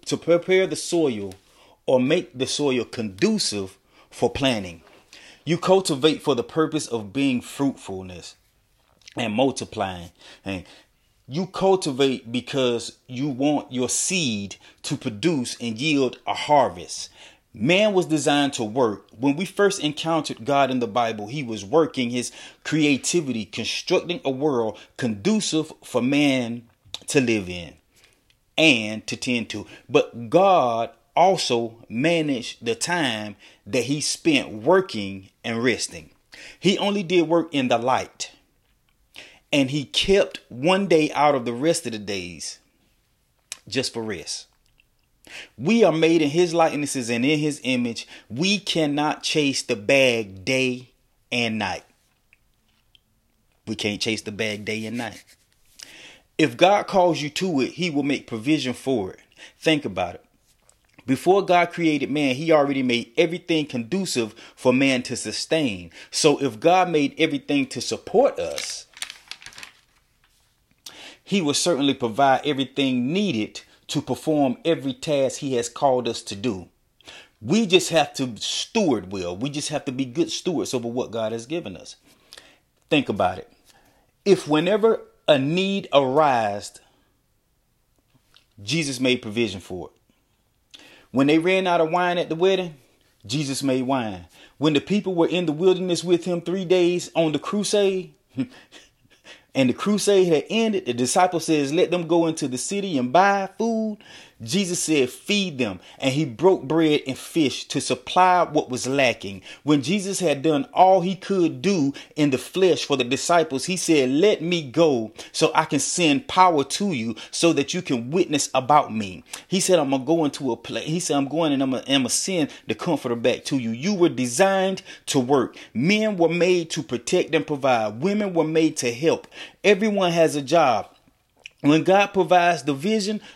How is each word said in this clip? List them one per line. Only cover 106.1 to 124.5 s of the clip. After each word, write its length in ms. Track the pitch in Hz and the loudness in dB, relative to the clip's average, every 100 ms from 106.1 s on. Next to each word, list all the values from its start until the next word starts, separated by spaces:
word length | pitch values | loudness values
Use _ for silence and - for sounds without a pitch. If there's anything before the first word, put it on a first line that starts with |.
he 100 | 135 | 0
broke 380 | 156 110 175 180 | -2 2 4 4
bread 380 | 135 160 160 151 - | 0 2 4 2 0
and 100 | 127 | -10
fish 480 | - 165 143 - - | -4 0 0 0 -6
to 120 | 147 | -6
supply 640 | - 127 - - 185 180 | -2 -6 -2 2 4 4
what 260 | 165 151 131 | 2 0 -2
was 160 | 123 123 | -6 -4
lacking. 560 | 139 131 113 101 98 - - | 2 2 0 -8 -12 -16 -12
When 180 | 139 147 | 0 0
Jesus 380 | 127 202 185 190 | 2 -2 -2 -2
had 220 | 175 143 | -2 0
done 260 | 147 147 131 | 0 0 -2
all 280 | - 185 190 | 4 6 6
he 160 | 175 180 | 2 -4
could 440 | - 196 165 131 | -2 0 0 0
do 320 | 151 196 139 - - | 0 2 0 -2 -12
in 160 | - 147 | 0 2
the 80 | 127 | 2
flesh 460 | - 175 185 147 | -2 2 4 4
for 120 | - 139 | 2 0
the 60 | |
disciples, 640 | 120 127 - 170 160 131 | 0 -2 2 2 2 -2
he 120 | - 180 | -4 -4
said, 340 | - 156 131 | 2 4 4
"Let 300 | 139 202 202 | 4 4 4
me 220 | 160 175 | 0 -2
go 480 | 139 120 165 127 107 - - | -2 2 4 4 -2 -10 -12
so 180 | - 156 - | 0 2 2
I 80 | |
can 160 | 156 147 | 2 0
send 480 | - - 165 139 - | -2 0 2 2 0
power 340 | - 185 156 | 4 6 6
to 300 | 135 - 202 | 0 -2 -2
you 240 | 147 113 107 - | -2 -4 -6 -10
so 200 | - 170 | 2 2
that 200 | 147 139 | 2 0
you 80 | 180 | -4
can 300 | - 131 120 | -2 -4 -2
witness 360 | 170 175 151 - | -2 0 -2 -2
about 400 | 131 123 147 127 | -2 4 2 4
me." 300 | 110 101 87 - - - | -4 -6 -10 -16 -20 -4
He 100 | 190 | -2
said, 220 | 180 180 | 4 2
"I'm 100 | 139 | 4
gonna 140 | 135 | -2
go 200 | 127 165 | 0 0
into 280 | 147 - 135 | 0 -2 -4
a 40 | 117 | -6
place." 300 | - 113 104 | -6 -8 -4
He 140 | 165 | -4
said, 160 | - 143 | -2 -2
"I'm 100 | 139 | -2
going 260 | 151 160 | -2 0
and 80 | 139 | 0
I'm 120 | 135 | 0
gonna, 100 | 123 120 | -2 0
I'm 140 | 139 | 0
gonna 80 | 123 | 2
send 400 | - - 185 147 - - | -2 -2 -2 -2 -4 -8
the 80 | 147 | -4
comforter 400 | - 147 123 120 | -2 -2 -2 0
back 280 | 123 113 - | 0 0 -2
to 120 | 139 | -2
you." 120 | 117 | -2
You 220 | 113 165 | -4 -2
were 160 | 202 170 | 2 2
designed 760 | 120 127 120 190 | 2 -2 2 4